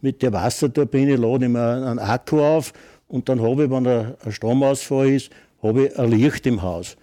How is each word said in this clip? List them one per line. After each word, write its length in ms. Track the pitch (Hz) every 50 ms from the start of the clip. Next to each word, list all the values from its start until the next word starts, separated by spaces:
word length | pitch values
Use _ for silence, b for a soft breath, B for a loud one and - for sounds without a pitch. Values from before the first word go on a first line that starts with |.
Mit 220 | B 135 - - -
der 100 | 127 101
Wasserturbine 840 | 90 90 123 - - 156 135 - 151 143 117 - 135 139 143 139
lade 300 | 123 117 113 127 131 127
ich 40 | 123
mir 360 | 120 120 120 117 120 127 131
einen 120 | 127 117 -
Akku 420 | 104 101 117 123 - - 156 151
auf 320 | 143 147 156 160 147 - - B B B B B B -
und 200 | - 127 - -
dann 140 | 131 120 113
hab 160 | 113 127 139
ich, 100 | 151 131
wenn 140 | 131 131 127
der, 340 | 127 123 117 107 117 131 - -
ein 60 | 110
Stromausfall 800 | 104 - - 113 123 135 139 135 139 131 - - 143 135 135 135
ist, 220 | 139 135 - - b b b b b b
hab 160 | - 107 110
ich 220 | 131 135 135 - -
ein 120 | 123 117
Licht 360 | 117 107 123 151 - - -
im 160 | 131 120 98 87
Haus. 340 | 92 87 85 - - - -